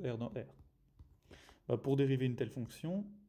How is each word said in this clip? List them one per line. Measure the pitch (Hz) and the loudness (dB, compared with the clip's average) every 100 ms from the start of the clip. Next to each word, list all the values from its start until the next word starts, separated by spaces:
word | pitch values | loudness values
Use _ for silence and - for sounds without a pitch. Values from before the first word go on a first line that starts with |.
| 139 | -2
R | 117 | -2
dans | 117 | -4
R. | 120 120 - - _ _ - - - - - - - - | -6 -8 -14 -20 _ _ -20 -20 -20 -20 -20 -20 -10 -2
Bah, | 120 | 0
pour | 135 139 | 2 4
dériver | 135 131 131 | 6 4 2
une | 117 | 2
telle | 113 | -2
fonction, | 131 113 - 160 196 202 - | -4 -6 -6 -2 -2 -4 -10